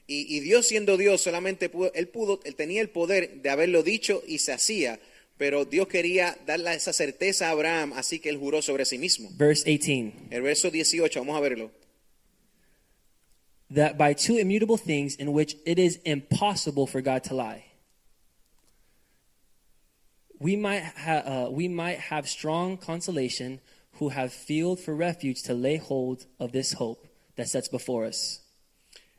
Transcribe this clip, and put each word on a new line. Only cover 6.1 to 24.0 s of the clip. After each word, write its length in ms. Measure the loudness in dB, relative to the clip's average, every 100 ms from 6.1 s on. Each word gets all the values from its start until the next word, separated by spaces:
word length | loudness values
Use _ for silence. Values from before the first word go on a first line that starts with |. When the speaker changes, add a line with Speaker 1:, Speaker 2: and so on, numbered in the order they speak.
| 2 2 -2 -4
Speaker 1:
darle 300 | -2 -2 -2
esa 180 | -2
certeza 560 | -2 -2 0 0 0 0
a 20 |
Abraham, 400 | 2 2 0 -2
así 260 | -4 -6 -4
que 100 | -4
él 80 | -4
juró 240 | -2 0
sobre 240 | 0 0 -2
sí 120 | -2
mismo. 320 | 0 0 -2
Speaker 2:
Verse 360 | 4 6 6 4
eighteen. 600 | 2 2 0 0 -8 -10
Speaker 1:
El 120 | -2
verso 280 | 0 2 2
dieciocho, 480 | 2 0 2 2 0
vamos 160 | -2 0
a 60 |
verlo. 300 | 0 -2 -6 -14 _ _ _ _ _ _ _ _ _ _ _ _ _ _ _ _ _ _ _
Speaker 2:
That 260 | 2 2 4
by 160 | 4
two 240 | 4 2 4
immutable 400 | 4 2 4 2
things 380 | 2 -2 -2 -4
in 160 | 0
which 240 | 2 0 -2 0
it 140 | 4
is 180 | 4 2
impossible 840 | -2 -4 -2 0 0 0 -2 0 0
for 140 | 0
God 220 | 0 -2 -2
to 100 | -6
lie, 300 | -6 -10 -18 _ _ _ _ _ _ _ _ _ _ _ _ _ _ _ _ _ _ _ _ _ _ _ _ _ _ -6
we 160 | -2 0
might 280 | 0 -2
ha-, 640 | -4 -8 -2 0 0 -4 -4
uh, 20 |
we 160 | -2 -4
might 320 | -2 -4 -6
have 280 | -6 -6 -6
strong 500 | -6 -4 -2 -2 -6
consolation 840 | -8 -8 -4 -4 -4 -4 -8 -12 -16 -20 _
who 100 | -6